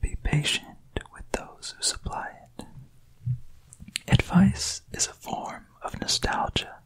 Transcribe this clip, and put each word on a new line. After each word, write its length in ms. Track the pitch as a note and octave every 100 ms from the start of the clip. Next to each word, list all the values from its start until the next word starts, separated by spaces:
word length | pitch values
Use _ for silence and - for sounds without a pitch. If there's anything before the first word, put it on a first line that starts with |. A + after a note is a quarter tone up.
be 160 | - -
patient 560 | - D3+ C#3+ - - - - - -
with 120 | - -
those 420 | - - - - -
who 60 |
supply 480 | - - - - - - - -
it. 80 | - - - - - - A#2+ B2 - - - - - - -
Advice 760 | - - F3 G3 - - - -
is 140 | - -
a 60 |
form 540 | - - - - - - -
of 180 | - -
nostalgia 760 | - - - - - - - -